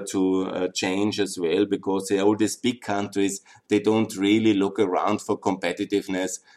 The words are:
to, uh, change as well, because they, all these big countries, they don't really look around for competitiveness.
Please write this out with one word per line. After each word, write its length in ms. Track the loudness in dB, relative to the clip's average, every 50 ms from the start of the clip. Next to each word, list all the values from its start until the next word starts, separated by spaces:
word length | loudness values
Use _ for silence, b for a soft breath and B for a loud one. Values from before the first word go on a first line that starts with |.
| 2 -2 -2
to, 340 | 0 2 2 2 0 0
uh, 220 | -2 -4 -4 -4 -4
change 500 | -4 -2 -2 -2 0 0 0 0 0 -2
as 200 | -2 -4 -2 -4
well, 260 | -2 0 2 2 2
because 440 | 0 0 -4 -2 -2 -2 -2 -2 0
they, 120 | 0 2
all 160 | 4 4 4
these 200 | 4 0 -2 -2
big 260 | -2 -2 -2 -2 -2 -6
countries, 580 | -6 -4 -4 -4 -4 -2 0 0 0 0 -4 b b b b b _
they 100 | 0 2
don't 360 | 4 4 2 2 2 0 -2 0
really 340 | 2 4 4 4 4 4 4
look 260 | 4 2 0 0 0
around 440 | 0 0 0 0 0 0 -2 -2 -2
for 160 | -4 -6 -2
competitiveness. 1040 | 0 -2 -2 0 -2 -4 -4 -4 -4 -2 -2 -2 -2 -2 -4 -2 -2 -4 -6 -10 b b b